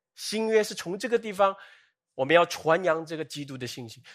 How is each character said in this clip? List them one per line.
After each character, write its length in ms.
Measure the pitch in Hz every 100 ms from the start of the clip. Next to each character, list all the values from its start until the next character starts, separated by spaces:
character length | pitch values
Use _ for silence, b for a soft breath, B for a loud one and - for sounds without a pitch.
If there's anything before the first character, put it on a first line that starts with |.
| _ -
新 320 | - 214 220
约 160 | 220
是 100 | 208
从 240 | 208 170 196
这 100 | 247
个 120 | 233
地 120 | 220
方， 220 | 196 196 196 B B B _ _ -
我 100 | 135
们 100 | 165
要 100 | 170
传 380 | - 156 175
扬 220 | 180 160 156
这 100 | 160
个 80 |
基 220 | 151 147 139
督 120 | 147
的 100 | 123
信 200 | - 117
息， 140 | - B